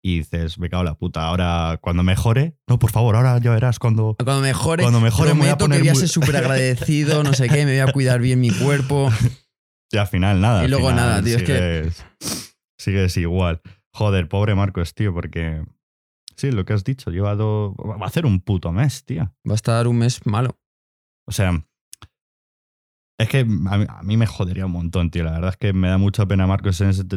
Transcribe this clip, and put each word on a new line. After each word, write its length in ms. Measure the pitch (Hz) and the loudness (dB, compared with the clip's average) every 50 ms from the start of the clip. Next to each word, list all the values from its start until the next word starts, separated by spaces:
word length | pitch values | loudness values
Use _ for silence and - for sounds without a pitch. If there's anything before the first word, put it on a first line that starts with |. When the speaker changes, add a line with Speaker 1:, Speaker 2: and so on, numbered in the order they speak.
Speaker 1:
Y 180 | _ 95 87 82 | _ -2 -4 -4
dices, 380 | 76 - - 85 82 80 80 - | -4 -6 -6 -6 -6 -6 -6 -8
"Me 120 | 87 82 | -8 -6
cago 100 | 87 90 | -4 -4
en 60 | 90 | -4
la 80 | 85 76 | -4 -4
puta, 320 | _ 90 87 - 80 80 | _ -8 -6 -6 -4 -4
ahora 520 | 82 87 90 90 87 85 85 82 82 82 - | -2 -2 -2 0 0 0 -2 -2 -4 -6 -6
cuando 200 | - 87 87 85 | -4 -2 0 0
mejore", 540 | 90 92 95 - - 113 113 127 143 170 - _ _ | 2 2 0 2 2 2 2 2 0 -2 -6 _ _
no, 120 | - 123 120 | -2 0 2
por 120 | 117 110 | 2 0
favor, 260 | - 110 117 117 101 | 2 2 2 2 4
ahora 200 | 113 127 131 123 | 4 4 4 2
ya 140 | 120 120 123 | 2 2 2
verás 280 | 117 110 123 127 117 - | 2 2 2 0 -2 0
cuando 380 | - 117 110 110 110 110 107 - 123 | 0 0 0 2 0 -2 -2 -4 -4
Speaker 2:
Cuando 160 | 123 139 139 | -2 0 0
mejore, 420 | 135 135 127 - 131 165 165 165 - | 0 0 0 0 -2 -2 0 2 2
Speaker 1:
cuando 160 | 120 117 117 | 4 4 4
mejore 320 | 113 113 110 - 165 151 - | 4 2 2 4 4 4 4
me 60 | 151 | 4
voy 80 | 143 139 | 4 4
a 80 | 143 143 | 4 2
Speaker 2:
prometo 60 | - | 2
Speaker 1:
poner 120 | 151 139 143 | 2 4 4
Speaker 2:
que 20 | |
voy 60 | 135 147 | 4 4
a 20 | |
Speaker 1:
muy 80 | 143 135 | 4 4
Speaker 2:
ser 80 | 180 165 | 2 2
súper 280 | - 175 147 147 143 139 | 2 2 2 2 2 2
agradecido, 840 | 127 131 135 131 131 127 123 117 - - 156 147 151 147 156 151 | 2 2 2 2 2 2 0 0 0 0 0 2 2 2 2 2
no 120 | 147 143 139 | 2 2 2
sé 160 | 131 131 120 | 2 2 2
qué, 160 | 151 147 147 | 2 2 2
me 120 | 143 131 135 | 2 2 2
voy 80 | 135 | 2
a 60 | 131 | 2
cuidar 280 | 135 139 131 127 127 123 | 2 2 2 2 2 2
bien 180 | 117 127 127 127 | 2 2 2 4
mi 100 | 127 117 | 4 2
cuerpo. 600 | - 185 127 139 143 143 135 135 143 143 139 135 | 2 2 2 2 2 0 0 -2 0 0 2 0
Speaker 1:
<laughs> 400 | 110 104 117 120 - - _ _ _ _ _ _ _ _ _ _ | 2 2 0 -2 -2 -4 _ _ _ _ _ _ _ _ _ _
Y 40 | - | -2
al 100 | 104 101 | -2 0
final 340 | - - 92 92 101 101 90 | 0 0 0 2 2 2 2
nada, 220 | 98 117 120 95 | 2 2 2 2
Speaker 2:
Y 20 | - | 2
Speaker 1:
al 40 | - | 2
Speaker 2:
luego 200 | - 92 85 85 | 0 2 2 2
Speaker 1:
final 140 | - - 120 | 2 2 2
Speaker 2:
nada, 160 | 120 113 - | 2 2 2
tío, 160 | - 120 113 | 0 0 0
es 60 | 117 | 0
que 480 | - - - - 90 87 82 80 78 82 | 0 0 0 0 0 0 -2 -2 -4 -4
Speaker 1:
sigues, 160 | 82 - - - _ _ - - - - - - _ _ _ _ _ _ | -6 -8 -14 -20 _ _ -10 -10 -10 -10 -12 -18 _ _ _ _ _ _
sigues 380 | - 101 95 98 95 92 - | -6 -4 -2 0 0 0 0
igual. 440 | 92 85 82 87 92 92 87 82 - _ - - _ _ _ | -2 -2 -2 0 0 0 -2 -2 -6 _ -20 -20 _ _ _
Joder, 360 | _ - 107 104 98 92 85 78 | _ -2 0 0 2 0 -2 -2
pobre 260 | - 98 104 107 101 | -2 0 0 0 2
Marcos, 400 | 95 101 95 - 90 85 - - | 0 0 -2 -2 -4 -6 -6 -4
tío, 180 | - 107 101 | -4 -4 -2
porque... 520 | 85 85 82 78 - 85 82 82 80 78 76 - _ _ _ _ _ _ _ _ _ _ _ - _ | -2 -4 -8 -8 -8 -6 -6 -4 -6 -6 -8 -12 _ _ _ _ _ _ _ _ _ _ _ -20 _
Sí, 160 | - - 139 | -6 -4 -2
lo 120 | 123 101 90 | -2 -2 -2
que 100 | - 107 | -2 -2
has 100 | 104 92 | -2 -2
dicho, 260 | - 135 131 - - | -4 -6 -6 -6 -8
lleva 240 | 85 90 101 101 104 | -4 -2 -2 -2 -2
do-, 400 | 104 110 107 107 107 104 101 - | -2 -2 -2 0 -2 -2 -4 -6
va 300 | - - 104 104 104 92 | -8 -10 -10 -8 -8 -8
a 20 | |
hacer 180 | - - 165 170 | -4 -4 0 2
un 140 | 127 98 90 | 2 2 2
puto 300 | - - 101 90 - 85 | 0 -2 -2 -2 -2 -2
mes, 340 | 82 98 143 143 - - _ | -2 0 0 0 -2 -6 _
tío. 300 | - 131 160 - 92 _ _ _ | -10 -6 -6 -6 -6 _ _ _
Speaker 2:
Va 60 | - | -4
a 40 | 104 | -4
estar 320 | 110 - 120 117 117 120 120 | -2 -2 0 0 0 0 0
un 100 | 120 117 | 0 2
mes 260 | 117 123 123 - - | 0 0 -2 -2 -4
malo. 300 | 120 104 113 131 127 - _ _ _ _ _ _ _ _ _ _ _ _ _ _ | -2 -2 0 -2 -4 -6 _ _ _ _ _ _ _ _ _ _ _ _ _ _
Speaker 1:
O 60 | - | -8
sea... 340 | - - 101 90 87 78 76 _ _ _ _ _ - _ - _ _ _ _ _ _ _ _ _ _ _ _ _ _ _ _ _ _ _ _ _ _ - | -4 -2 0 0 0 -2 -4 _ _ _ _ _ -20 _ -20 _ _ _ _ _ _ _ _ _ _ _ _ _ _ _ _ _ _ _ _ _ _ -4
Es 100 | 117 - | -2 0
que 120 | - 135 | 2 0
a 40 | 127 | 0
mí, 400 | 113 104 80 87 95 101 101 104 - | 0 0 -2 -2 -2 0 -2 -2 -2
a 140 | - 50 78 | -6 -12 -6
mí 120 | 98 110 | -2 0
me 100 | 113 117 104 | 0 0 0
jodería 380 | - - 101 87 95 95 95 | -2 -6 -6 -6 -4 -6 -6
un 60 | 92 | -6
montón, 380 | 87 85 85 85 85 92 87 85 | -6 -6 -6 -4 -2 -2 -2 0
tío. 140 | - 87 82 | -2 -4 -4
La 80 | 80 | -4
verdad 180 | 82 82 87 95 | -4 -2 -4 -4
es 60 | 92 | -4
que 160 | _ - 101 | _ -4 -2
me 160 | 95 95 92 90 | 0 0 0 2
da 100 | 95 95 | 2 2
mucha 260 | 98 101 98 - 104 | 2 0 0 0 0
pena 220 | 92 101 95 95 | 0 0 0 2
Marcos 340 | 92 95 95 92 101 90 82 | 2 0 0 0 -2 -2 0
en 100 | 98 98 | 0 0
ese, 120 | 95 95 95 92 98 | 0 0 -2 -6 -8